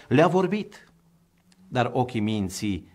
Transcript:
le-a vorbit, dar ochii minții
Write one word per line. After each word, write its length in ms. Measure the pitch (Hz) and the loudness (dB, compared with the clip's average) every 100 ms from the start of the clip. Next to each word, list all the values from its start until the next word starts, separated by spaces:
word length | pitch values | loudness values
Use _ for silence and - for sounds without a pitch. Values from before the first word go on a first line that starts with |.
| - | 0
le-a 200 | 127 170 | 4 4
vorbit, 640 | 180 180 208 202 - - _ _ _ _ _ _ _ - | 2 0 -2 -8 -16 -20 _ _ _ _ _ _ _ -6
dar 220 | 123 120 | -2 0
ochii 260 | 131 123 117 | 0 -2 -2
minții 680 | 104 110 92 - 107 90 - | -2 -2 -4 -4 -4 -4 -8